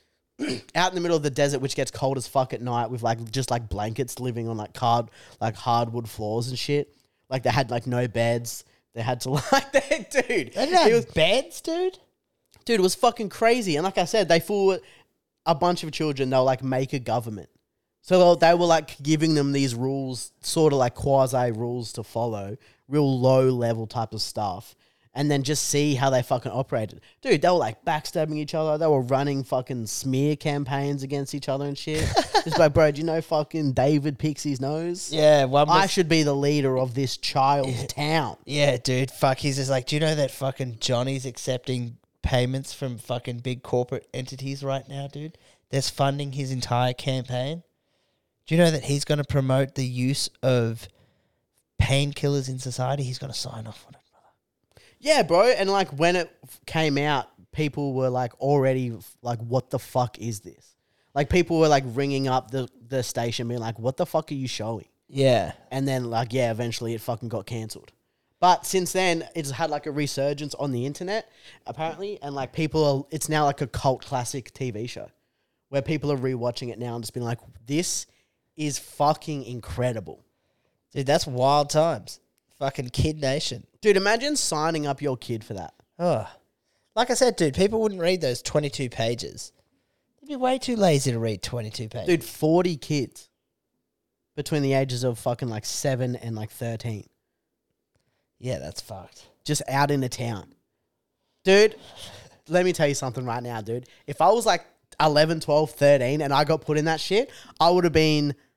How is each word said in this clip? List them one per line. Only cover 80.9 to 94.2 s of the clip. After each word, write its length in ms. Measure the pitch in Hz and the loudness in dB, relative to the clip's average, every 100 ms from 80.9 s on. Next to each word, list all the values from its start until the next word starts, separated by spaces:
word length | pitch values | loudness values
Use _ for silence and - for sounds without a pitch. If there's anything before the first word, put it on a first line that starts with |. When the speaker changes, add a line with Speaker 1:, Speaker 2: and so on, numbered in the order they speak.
Speaker 2:
Dude, 140 | - 135 | -6 0
that's 200 | 160 - | 0 0
wild 440 | 123 135 147 147 | 2 4 4 4
times. 500 | 151 165 120 - - _ _ _ _ | 2 2 0 -8 -20 _ _ _ _
Fucking 300 | 135 - 123 | -4 -4 -6
Kid 320 | - 151 156 | 0 0 0
Nation. 440 | 135 143 - 117 - _ | -2 -2 -4 -8 -14 _
Speaker 1:
Dude, 160 | 214 190 | 4 4
imagine 400 | 202 233 277 285 | 4 2 0 0
signing 500 | - 156 160 160 147 | 0 0 0 0 -2
up 160 | 135 | -2
your 140 | 143 123 | -2 -4
kid 300 | - 117 - | -6 -8 -6
for 80 | |
that. 200 | 101 80 - _ - | -10 -10 -16 _ -4
Speaker 2:
Oh. 320 | 175 123 - - _ _ _ _ _ | 0 0 -4 -14 _ _ _ _ _
Like 160 | 214 247 | -2 0
I 40 | |
said, 240 | 240 247 - | 2 2 2
dude, 160 | 156 | 0
people 260 | 135 196 226 | 2 0 2
wouldn't 200 | 220 190 | -2 0
read 180 | 170 185 | 0 0
those 220 | 143 120 | -2 -4
twenty-two 480 | - 151 147 - 127 | -2 -2 -2 -4 -6
pages. 640 | - 117 123 64 - - _ _ _ _ _ _ _ | -2 -4 -4 -8 -12 -18 _ _ _ _ _ _ _
They'd 80 | 285 | -12
be 60 | 277 | -2
way 200 | 254 262 | 0 0
too 180 | 254 233 | -2 2
lazy 360 | 190 143 135 | 4 4 2
to 80 | 117 | -2
read 240 | 113 104 | -4 -4
twenty-two 460 | - 120 110 - 110 | -6 -8 -8 -10 -10
pages. 180 | 120 101 | -6 0
Speaker 1:
Dude, 160 | 165 | 0
forty 540 | - - 156 170 180 160 | 0 -2 2 4 2 -4
kids 520 | - 147 117 - - _ _ _ _ _ _ _ _ _ | -4 -2 -2 -8 -20 _ _ _ _ _ _ _ _ _